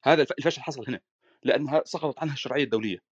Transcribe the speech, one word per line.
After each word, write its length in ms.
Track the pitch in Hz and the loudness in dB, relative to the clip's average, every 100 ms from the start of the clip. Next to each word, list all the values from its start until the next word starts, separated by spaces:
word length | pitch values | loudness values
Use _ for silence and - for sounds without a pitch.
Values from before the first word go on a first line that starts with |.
هذا 200 | - 156 | 6 4
الف-، 100 | 143 - | 4 2
الفشل 240 | 147 147 | -2 -2
حصل 220 | 147 135 120 | -8 -10 -8
هنا، 120 | 127 _ _ _ _ | -8 _ _ _ _
لأنها 400 | 135 - 143 151 | 0 2 2 0
سقطت 340 | - 175 156 - | 0 -4 -6 -4
عنها 160 | 160 | -6
الشرعية 300 | 139 135 127 | -6 -4 -2
الدولية. 340 | 135 113 107 90 _ | 0 0 -2 -6 _